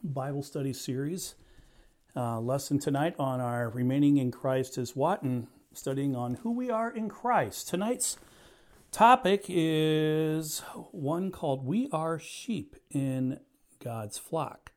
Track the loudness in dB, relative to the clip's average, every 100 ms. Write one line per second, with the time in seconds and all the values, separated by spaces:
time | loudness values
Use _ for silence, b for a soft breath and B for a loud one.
0 | -6 -6 -4 -6 -6 -4 -4 -4 -4 -4
1 | -4 -4 -8 -14 b b b b b b
2 | b -4 -2 -2 0 -2 0 0 2 0
3 | 0 0 -2 0 -2 -2 -2 0 2 4
4 | 6 6 4 -2 0 0 0 -4 -6 0
5 | 0 0 -2 -4 -6 -16 _ -10 -6 -2
6 | -2 -2 -4 -4 -4 -4 -2 -2 -2 -4
7 | -6 -4 2 2 2 -4 -6 -2 -2 -2
8 | -4 -4 B B B B B B B 6
9 | 8 10 6 2 2 2 4 4 4 4
10 | 4 2 2 0 -2 -8 B B -12 -6
11 | -2 -2 -2 -4 -2 -2 0 0 0 0
12 | -2 -4 -6 -14 -6 -6 -6 -16 _ -2
13 | 0 0 0 -2 _ _ _ _ -8 -6
14 | -8 -10 -6 -4 -4 -8 -20